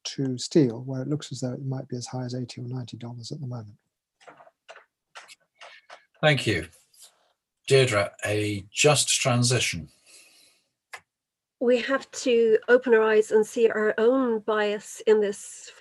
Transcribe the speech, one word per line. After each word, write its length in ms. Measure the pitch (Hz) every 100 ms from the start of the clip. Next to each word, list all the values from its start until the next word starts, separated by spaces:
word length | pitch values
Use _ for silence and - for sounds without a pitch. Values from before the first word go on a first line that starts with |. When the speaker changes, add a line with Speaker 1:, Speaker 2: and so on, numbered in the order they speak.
| -
Speaker 1:
to 320 | - 135 123
steel, 460 | - 175 131 113 127
where 160 | 131
it 80 | 131
looks 220 | 147 -
as 100 | 127
though 100 | 127
it 140 | 131 135
might 220 | 131 135
be 80 | 123
as 100 | 117
high 160 | 127
as 120 | 123 127
eighty 260 | 120 -
or 60 | 123
ninety 280 | 127 120 113
dollars 360 | 120 120 117
at 100 | 151
the 60 | 131
moment. 280 | 120 107 - _ _ _ _ - - - _ - - _ _ _ - - - _ _ - - _ - _ _
Speaker 2:
Thank 260 | 156 139 -
you. 200 | 90 82 _ _ _ - _ _ _ _ _ -
Deirdre, 440 | 135 123 104 101 -
a 400 | - 104 104 101 -
just 380 | - 147 139 -
transition. 800 | - 135 123 123 123 - 85 78 _ _ - _ _ _ _ _ _ _ - _ _ _ _ _ _
Speaker 3:
We 220 | 240 247
have 280 | 233 269 -
to 460 | - 269 233 226 220 -
open 240 | 247 254
our 100 | 226
eyes 280 | 220 214 214
and 140 | 220 214
see 240 | - 226
our 240 | - 214 -
own 420 | 226 262 254 220
bias 600 | 208 214 208 208 - - -
in 140 | 214
this 500 | 202 202 - - - -